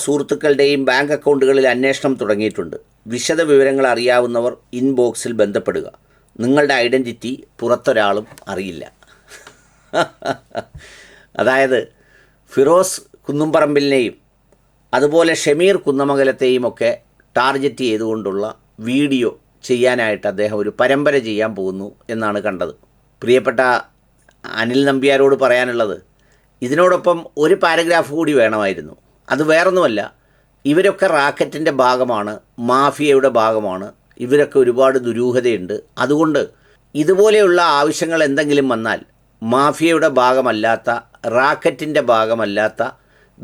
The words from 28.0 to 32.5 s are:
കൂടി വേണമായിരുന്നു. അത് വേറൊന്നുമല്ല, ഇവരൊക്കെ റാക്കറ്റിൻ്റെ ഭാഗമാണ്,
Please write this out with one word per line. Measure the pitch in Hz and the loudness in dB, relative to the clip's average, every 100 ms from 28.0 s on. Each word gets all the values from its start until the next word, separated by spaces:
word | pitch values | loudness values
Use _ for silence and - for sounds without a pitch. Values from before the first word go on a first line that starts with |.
| 139 151 | 0 -2
കൂടി | 156 143 | 0 2
വേണമായിരുന്നു. | 110 110 101 85 76 - _ _ - | 2 2 -2 -4 -10 -18 _ _ -6
അത് | 131 156 | -2 2
വേറൊന്നുമല്ല, | 160 180 180 156 104 104 _ _ _ _ _ 139 | 2 2 2 0 0 -6 _ _ _ _ _ -2
ഇവരൊക്കെ | 151 196 185 190 156 | 2 2 2 0 2
റാക്കറ്റിൻ്റെ | 143 139 147 143 160 139 | 0 -2 -6 -2 -2 2
ഭാഗമാണ്, | 127 127 127 113 104 107 _ | 2 2 0 -2 -4 -8 _